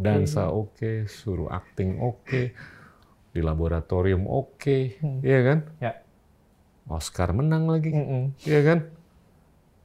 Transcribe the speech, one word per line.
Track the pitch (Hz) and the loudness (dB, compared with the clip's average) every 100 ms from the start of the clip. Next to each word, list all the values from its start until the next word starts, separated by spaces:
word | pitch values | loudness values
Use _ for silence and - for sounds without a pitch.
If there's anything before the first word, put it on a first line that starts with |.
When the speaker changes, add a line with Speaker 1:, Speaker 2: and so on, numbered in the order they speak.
Speaker 1:
dansa | 98 107 98 - 92 | 2 4 2 0 0
oke, | 104 104 - 113 110 107 | -2 -6 -6 -6 -4 -6
suruh | - 110 90 78 | -8 -6 -4 -4
acting | 90 - - 95 95 | -8 -8 -4 -4 -2
oke, | 123 117 - 131 123 - - - - - _ _ _ | -4 -6 -4 -4 -4 -8 -18 -20 -20 -20 _ _ _
di | 85 | -4
laboratorium | 80 80 82 82 80 92 95 92 92 | -2 0 0 -2 -2 0 2 2 0
oke, | 135 - - 147 135 131 - | -2 -4 -6 0 0 0 -4
Speaker 2:
Hmm. | 151 131 | -6 -2
Speaker 1:
iya | 135 135 | 2 4
kan? | 123 156 151 - | 4 2 0 -8
Speaker 2:
Ya. | 120 - - _ _ _ _ _ _ _ - | -8 -8 -14 _ _ _ _ _ _ _ -10
Speaker 1:
Oscar | 80 - - 90 | -10 -8 -2 -2
menang | 92 151 160 160 | 0 2 2 2
lagi, | 160 156 156 | 0 0 -2
Speaker 2:
Mm-mm. | 135 131 135 135 | -2 -2 -4 -4
Speaker 1:
iya | 151 151 | 0 4
kan? | 143 170 156 - - _ _ _ _ _ _ _ | 6 4 0 -10 -20 _ _ _ _ _ _ _